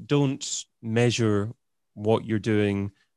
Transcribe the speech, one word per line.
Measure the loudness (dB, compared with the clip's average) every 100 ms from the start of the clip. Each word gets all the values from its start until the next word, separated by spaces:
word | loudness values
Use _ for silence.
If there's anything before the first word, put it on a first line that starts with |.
| 0
don't | 2 2 -2 -8 -10 -12 _
measure | -2 2 2 2 2 0 -2 -10 _ _ _ -6
what | 0 0 0
you're | -4
doing | 0 2 2 0 -4 _ _